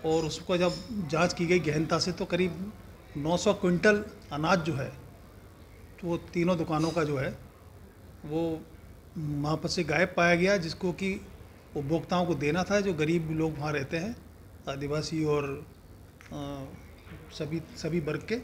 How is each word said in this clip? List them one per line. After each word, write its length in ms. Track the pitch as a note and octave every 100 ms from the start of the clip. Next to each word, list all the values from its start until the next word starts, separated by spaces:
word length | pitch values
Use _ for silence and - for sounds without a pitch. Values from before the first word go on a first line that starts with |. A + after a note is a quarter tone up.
और 200 | D#3+ D#3+
उसको 320 | D#3 - - F3+
जब 160 | F3+ F3 -
जांच 400 | G#3 D#3 D#3 F3
की 140 | - E3+
गई 120 | F3+
गहनता 400 | D3+ D3+ D3+ E3
से 140 | F#3
तो 120 | E3+
करीब 480 | F#3 F3 F3+ D#3+ G3 - - - - D3+
नौ 200 | D3 F3
सौ 180 | G#3+
क्विंटल 500 | G3 F3+ F3 G#3+ G#3 G#3 - -
अनाज 260 | D3 D#3 F#3+
जो 160 | D#3+
है, 140 | C3+ B2 - - - - - - - - - - -
तो 80 | F3
वो 80 | E3
तीनों 420 | - F3 E3+ F3
दुकानों 320 | D#3+ D#3 D#3+
का 140 | E3
जो 120 | D3 C#3
है, 220 | D3 G#3 - - - - - - - -
वो 360 | D3+ D#3 E3 D#3+ D#3+ - - - - -
वहाँ 380 | D3+ D3 D3+ D#3
पर 120 | F3
से 160 | -
गायब 300 | D#3 D3+ F#3 -
पाया 180 | F3
गया, 220 | F3 F#3 G3+
जिसको 360 | E3 - F3+
कि 280 | D#3+ F#3+ G3+ - - - - - D#3
उपभोक्ताओं 500 | C#3 D#3+ D#3+ F3+ F3
को 80 |
देना 280 | D3+ D3 E3+
था, 180 | F3+ G3+
जो 140 | G3
गरीब 360 | D#3 D3+ E3+ D#3
लोग 280 | D#3+ D#3+ C#3+
वहाँ 140 | D3+
रहते 240 | D3 C#3 E3
हैं, 200 | G3+ A#3+ - - - - -
आदिवासी 560 | C#3 C#3+ D3+ D3 D#3+
और, 420 | D3+ D3 C#3 C#3+ D3+ - - - - - -
अ, 320 | D3 C#3+ C#3 C#3 - - - - - -
सभी, 280 | - D3 D#3+ - -
सभी 240 | D#3+ E3+
वर्ग 260 | D3+ D3+ -
के 100 | A#3